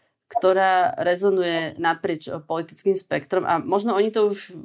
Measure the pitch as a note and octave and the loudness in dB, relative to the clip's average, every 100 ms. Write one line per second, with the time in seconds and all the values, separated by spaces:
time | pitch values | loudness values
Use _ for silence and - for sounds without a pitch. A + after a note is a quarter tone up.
0 | _ _ - - F#3 F#3+ F#3+ F#3 F3+ - | _ _ -8 0 2 4 4 4 2 0
1 | F3 F3+ G3 F#3+ F3 E3 D#3+ - E3+ E3 | -2 2 2 2 2 0 -4 -2 -2 0
2 | F#3 D#3+ - E3 - E3 E3 - G3 F#3+ | -2 -6 -8 -10 -6 -6 -6 -4 -2 -2
3 | - D3+ - F#3 - E3 - G3 A3+ G3 | -2 -6 -2 -2 0 -2 0 -2 0 0
4 | A3 A3 G#3 G3+ - F3+ | 0 2 0 0 -8 -14